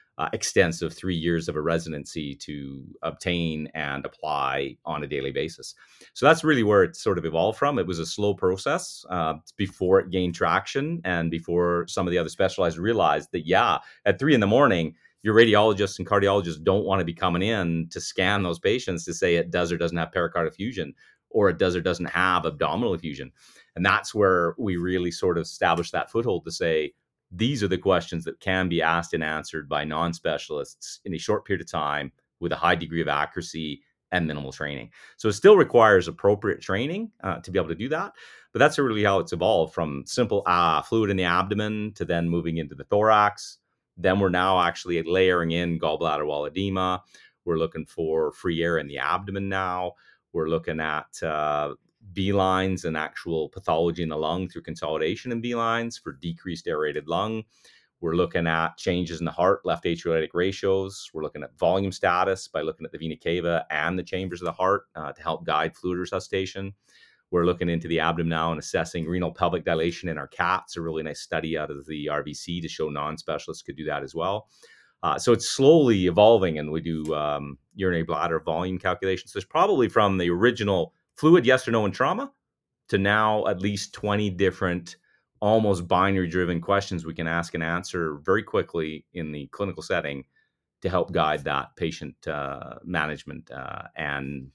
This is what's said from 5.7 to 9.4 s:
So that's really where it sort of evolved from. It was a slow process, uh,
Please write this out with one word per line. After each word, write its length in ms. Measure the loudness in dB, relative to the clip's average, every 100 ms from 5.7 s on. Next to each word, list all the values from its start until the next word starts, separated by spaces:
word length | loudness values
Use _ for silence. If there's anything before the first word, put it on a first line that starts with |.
| -18 _ -20 -18
So 100 | 2
that's 180 | 4 6
really 200 | 4 2
where 220 | 6 6
it 120 | 6 2
sort 220 | -2 0
of 80 | 0
evolved 320 | 0 0 2
from. 200 | 0 0
It 80 | -2
was 120 | -4
a 80 | -4
slow 260 | -2 0
process, 720 | 2 0 0 -2 -4 -4 -14 -8
uh, 240 | -2 -2 -4